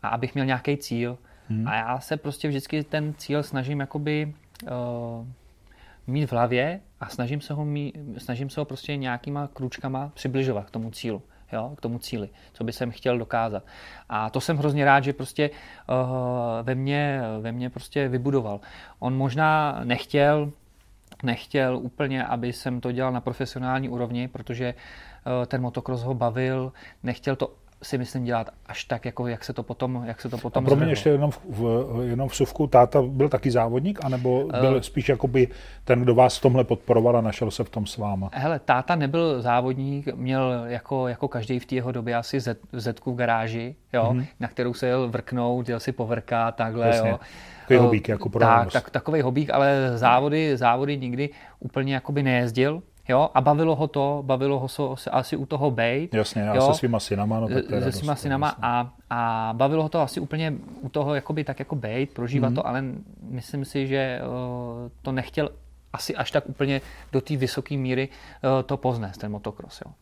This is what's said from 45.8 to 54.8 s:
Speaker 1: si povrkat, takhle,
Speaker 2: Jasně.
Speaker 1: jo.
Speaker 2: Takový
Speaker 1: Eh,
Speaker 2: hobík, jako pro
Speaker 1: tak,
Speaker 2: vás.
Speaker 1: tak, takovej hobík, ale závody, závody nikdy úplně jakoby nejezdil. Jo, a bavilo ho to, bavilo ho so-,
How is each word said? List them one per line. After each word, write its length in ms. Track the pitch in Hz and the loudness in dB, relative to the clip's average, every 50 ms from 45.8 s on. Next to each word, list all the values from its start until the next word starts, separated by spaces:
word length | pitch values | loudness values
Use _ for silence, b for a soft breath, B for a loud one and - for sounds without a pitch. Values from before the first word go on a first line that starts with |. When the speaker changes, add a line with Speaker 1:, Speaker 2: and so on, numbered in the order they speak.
Speaker 1:
si 120 | - - 127 | -2 -4 -4
povrkat, 600 | - 120 110 120 113 - - 120 117 117 113 113 | -2 -2 -2 -2 -4 -2 -2 0 2 2 0 0
takhle, 300 | - 117 113 110 117 117 | -2 -4 -2 0 2 4
Speaker 2:
Jasně. 240 | 117 117 117 110 113 | 4 4 4 4 2
Speaker 1:
jo. 100 | 117 120 B B B B B B B B | 0 -2 B B B B B B B B
Speaker 2:
Takový 180 | B B 131 123 | B B 8 8
Speaker 1:
Eh, 40 | 120 | 10
Speaker 2:
hobík, 260 | 120 113 104 98 - | 8 6 4 2 0
jako 200 | 107 101 - 110 | -2 -2 -2 -4
pro 120 | 98 120 | 2 4
Speaker 1:
tak, 240 | 113 117 117 117 117 | 6 8 8 6 6
Speaker 2:
vás. 80 | 95 - | 4 0
Speaker 1:
tak, 180 | 120 - - | -2 -2 0
takovej 300 | - 131 - - 151 160 | -6 -4 -2 0 0 2
hobík, 300 | 135 127 127 139 156 139 | 2 2 2 0 0 2
ale 420 | - 135 139 139 139 139 135 131 120 | 4 4 6 6 6 4 4 2 0
závody, 600 | 113 120 120 120 127 139 147 143 156 160 156 139 | 4 4 6 6 6 6 4 2 2 2 2 2
závody 400 | 120 127 120 120 127 139 143 147 | 4 4 4 4 4 2 0 -2
nikdy 340 | 139 131 123 120 127 143 147 143 B B B B B | -2 -4 -4 -2 -2 -4 -4 -4 B B B B B
úplně 340 | - 131 - 143 135 135 139 | -12 -6 -2 -2 0 0 -2
jakoby 280 | 131 - - 143 147 139 | -2 -2 -2 -2 2 2
nejezdil. 600 | 135 127 123 123 120 113 123 127 139 151 170 185 - _ - _ - | 4 4 4 2 2 2 2 2 2 2 -2 -8 -14 _ -20 _ 2
Jo, 220 | 127 131 151 160 - | 4 4 4 6 4
a 60 | 131 | 4
bavilo 360 | 131 143 147 147 160 160 160 | 6 6 4 6 4 2 2
ho 100 | 139 156 156 | 2 0 -2
to, 340 | - 143 139 139 147 147 139 | 0 0 0 0 0 -2 0
bavilo 320 | 131 135 127 135 139 139 135 | 0 0 2 2 0 0 0
ho 80 | 127 131 | -2 -4
so-, 280 | - - | -4 -4